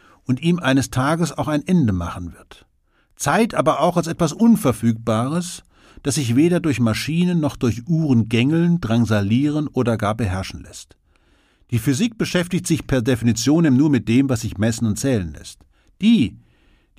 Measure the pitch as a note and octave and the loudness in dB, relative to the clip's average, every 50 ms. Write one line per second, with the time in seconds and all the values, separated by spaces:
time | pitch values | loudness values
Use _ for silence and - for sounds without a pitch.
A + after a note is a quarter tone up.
0 | _ _ _ _ _ - B2+ B2+ D#3+ E3+ F3 E3+ - C3 C3+ C#3 B2+ - - C3 | _ _ _ _ _ -4 -4 -2 0 0 0 0 0 0 0 0 0 -2 -2 -2
1 | C3 C#3+ E3 D#3+ F3+ - - - A#2+ D3 D3+ D3 C#3+ - F#3 F3 C#3+ G#2+ F#2+ F2+ | 0 0 0 0 -2 -2 -4 -4 -4 -2 -2 -4 -2 0 0 2 2 2 0 -2
2 | E2+ F2 - F#2 F2 E2 D#2 - - - - - _ _ _ _ _ _ _ _ | -4 -6 -8 -10 -12 -14 -16 -18 -20 -20 -20 -20 _ _ _ _ _ _ _ _
3 | _ _ _ - - C#3+ D#3 G3 A#3 - - - C3+ D3+ C#3 C3+ D3 F3 F3 F3 | _ _ _ -6 -4 0 2 2 0 0 0 0 0 0 2 2 2 0 2 0
4 | D#3+ D#3+ E3 - F3 D3+ D3+ - A3 A#3 A3+ - - C3+ A#2 - - A#2 A#2 A2+ | -2 -2 -2 -2 -2 -2 0 2 4 4 4 4 4 0 0 0 0 -2 -2 -2
5 | A#2 A#2 A2 A2 A#2+ C3+ D#3 F3+ F3 F3 - - - _ _ _ _ - - - | -2 -2 -2 -2 -2 -2 -2 -4 -6 -6 -10 -16 -18 _ _ _ _ -20 -18 -10
6 | - D3 - D#3 C#3 A2+ A#2 C3+ D#3+ F3 F3 E3+ E3 D#3+ C3 G#2+ A#2+ A2 G#2+ - | -6 -4 -2 -2 0 0 2 4 4 4 2 2 0 0 0 0 2 0 0 -2
7 | - C#3 D#3 E3+ F3+ F3+ F3 E3+ D3 C#3 - - - A#2+ - A#2 A#2+ - E3 D#3+ | -4 -4 -2 0 0 0 0 0 -2 -2 -4 -2 -2 -2 -2 -2 -4 -2 -2 0
8 | D#3+ C#3+ B2+ A2+ G#2+ A2+ A#2 A2+ B2 C#3 D#3+ E3 E3+ F3 E3+ E3+ - G#2+ A2+ A#2+ | 2 2 2 2 2 2 0 0 2 2 2 2 2 2 2 0 0 0 0 0
9 | A#2 G2 A2 G#2 G2+ G2 A2 B2+ C#3+ D3 D3 D3+ D3+ - - B2+ B2+ A#2+ A#2 G2+ | 2 2 2 0 0 2 2 2 2 0 0 -2 -4 -4 -2 -2 0 0 0 -2
10 | - G2+ A2 A2+ B2 F#2+ F#2+ F#2+ F#2+ - - E2 - - - - - _ _ _ | -2 -4 -4 -2 -4 -4 -4 -4 -6 -8 -12 -14 -16 -18 -20 -20 -20 _ _ _
11 | _ _ _ _ _ _ _ _ _ _ _ _ _ - B2 A2+ - D3 C3+ B2 | _ _ _ _ _ _ _ _ _ _ _ _ _ -6 -4 -2 0 0 0 0
12 | A3 A#3+ A#3 - F3 - - F3+ F3 F3 F#3 E3+ F3 - E3 - - - - B2+ | 0 -2 -2 -4 -4 -2 -2 -2 -2 -2 -4 -4 -2 -2 -2 -2 -2 -2 -2 0
13 | A2+ C3+ B2+ A#2 A#2 A#2+ A2 - - C#3 D3+ E3+ E3+ D3+ B2+ B2 D3+ D#3+ C#3 A#2 | 0 0 0 0 2 0 0 0 2 2 2 4 4 4 4 4 4 4 2 0
14 | - - A2+ C3 C#3 C3+ B2+ A2+ - G#2+ - F#2+ G#2+ A#2 A2+ A2+ A#2+ A2 G2+ - | 0 2 2 2 2 2 0 -2 -4 -6 -4 -2 -2 -2 -2 -2 -2 -2 -2 -2
15 | - C#3 B2+ G#2 F2+ D#2 C#2 - - - - - - _ _ _ _ _ _ - | -2 -2 -2 -2 -2 -6 -10 -14 -18 -20 -20 -20 -20 _ _ _ _ _ _ -2
16 | F#3 A3 A#3 G3 B2 F2+ - - _ _ _ _ _ _ _ _ _ _ _ | 2 4 4 4 2 0 -4 -10 _ _ _ _ _ _ _ _ _ _ _